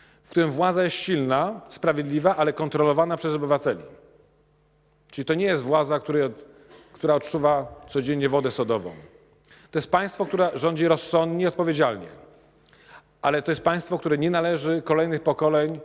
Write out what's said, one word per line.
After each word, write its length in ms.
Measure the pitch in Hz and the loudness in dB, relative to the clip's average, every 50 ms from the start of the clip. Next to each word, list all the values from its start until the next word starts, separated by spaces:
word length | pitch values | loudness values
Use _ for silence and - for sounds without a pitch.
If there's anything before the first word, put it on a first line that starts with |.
| _ _ _ _ _ | _ _ _ _ _
w 60 | - | -2
którym 220 | - 170 165 156 | 0 2 2 2
władza 320 | 135 139 175 185 175 180 180 | 2 2 2 2 2 2 0
jest 120 | 170 - | 0 -2
silna, 640 | - - 190 185 151 135 131 131 135 160 196 220 196 - - | -4 -4 -2 0 0 2 2 2 2 0 0 -4 -8 -14 -18
sprawiedliwa, 640 | - - - 165 151 147 147 139 143 151 147 156 143 | -12 -4 -2 0 0 0 -2 -2 -2 0 2 2 2
ale 180 | 156 151 151 147 | 2 2 0 0
kontrolowana 640 | 151 156 147 - 151 151 151 143 147 165 170 170 | -2 -4 -2 0 2 2 4 4 4 2 0 -2
przez 160 | 160 - 160 151 | -4 -2 -4 -2
obywateli. 500 | 151 147 139 147 135 - 147 110 - - - - - - _ _ _ _ _ _ _ _ _ _ _ _ _ _ _ _ _ _ _ _ _ | -2 0 0 0 0 0 -2 -4 -4 -6 -16 -20 -20 -20 _ _ _ _ _ _ _ _ _ _ _ _ _ _ _ _ _ _ _ _ _
Czyli 140 | - - 131 | -12 -6 -4
to 80 | - 160 | -2 0
nie 120 | 165 196 | 0 2
jest 180 | 196 180 143 123 | 2 0 0 0
władza, 360 | 127 147 156 151 139 151 147 | 2 2 2 2 2 -2 -2
której 240 | 147 - 147 151 139 | -2 0 0 0 0
od-, 220 | 131 110 - - - - - - - - - - _ - | 0 -2 -8 -18 -20 -20 -20 -20 -20 -20 -20 -20 _ -10
która 220 | - - 156 151 | -2 2 2 2
odczuwa 680 | 143 - - - 160 143 147 147 139 131 - - - - - | 2 0 -2 -2 0 2 2 2 2 -2 -6 -12 -18 -12 -6
codziennie 400 | - 143 127 131 147 143 139 135 | -4 -2 -2 0 0 0 0 2
wodę 220 | 135 143 135 131 | 2 2 0 0
sodową. 400 | - - 123 107 117 107 90 87 85 78 - - - _ _ _ _ _ _ _ - - - _ | -2 -2 0 0 0 -2 -4 -6 -12 -14 -18 -20 -20 _ _ _ _ _ _ _ -20 -20 -14 _
To 80 | - 160 | -6 -6
jest 120 | 143 - | -2 0
państwo, 340 | - 180 196 196 - - 202 | 0 0 0 -2 -4 -6 -4
które 260 | - - 180 180 175 - | -2 0 2 2 2 0
rządzi 340 | 131 131 165 165 151 170 | 0 -2 -2 0 2 2
rozsądnie 560 | 170 160 151 - - - 165 165 165 165 175 185 | 2 2 2 0 0 0 0 2 0 0 -2 -2
i 40 | |
odpowiedzialnie. 600 | 175 - - 175 165 160 143 151 127 110 95 87 80 - - - - - - _ _ _ _ _ _ _ _ _ - - - - _ _ _ | -2 0 0 -2 0 2 2 2 0 0 -4 -10 -14 -18 -20 -20 -20 -20 -20 _ _ _ _ _ _ _ _ _ -20 -20 -20 -20 _ _ _
Ale 200 | - 139 147 151 | -2 -2 0 0
to 100 | 147 - | 0 -2
jest 100 | 156 - | -4 0
państwo, 380 | - 170 170 175 165 - 180 165 | 0 0 0 0 -2 -4 -6 -4
które 180 | - 165 151 | -2 0 0
nie 120 | 143 151 170 | 0 2 0
należy 520 | 175 170 165 170 175 151 139 156 165 165 | 0 0 0 0 0 -2 -2 -2 -2 -2
kolejnych 420 | 160 - 156 156 165 170 160 147 - | 0 0 0 2 2 0 -2 -2 0
pokoleń 560 | - 139 - 156 156 156 151 151 156 160 151 | -2 0 2 2 2 2 2 2 0 -4 -8